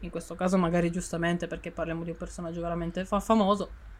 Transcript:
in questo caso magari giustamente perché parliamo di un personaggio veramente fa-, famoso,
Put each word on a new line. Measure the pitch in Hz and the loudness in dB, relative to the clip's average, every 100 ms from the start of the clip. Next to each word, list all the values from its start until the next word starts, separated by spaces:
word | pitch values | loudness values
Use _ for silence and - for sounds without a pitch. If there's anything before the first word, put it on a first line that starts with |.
in | 180 | -6
questo | 170 170 | -8 -8
caso | 170 180 190 | -2 2 4
magari | 175 175 170 | 4 4 2
giustamente | 170 175 165 170 175 170 | 0 -4 -2 0 0 -2
perché | 165 - | -6 -8
parliamo | 165 165 165 | -6 -4 -4
di | 170 | -4
un | 170 | -6
personaggio | 175 - 170 170 | -8 -8 -8 -4
veramente | 170 170 170 170 190 | -2 -2 -2 -4 0
fa-, | 202 | 0
famoso, | 190 226 196 202 185 - - - | 4 6 6 4 2 -8 -16 -18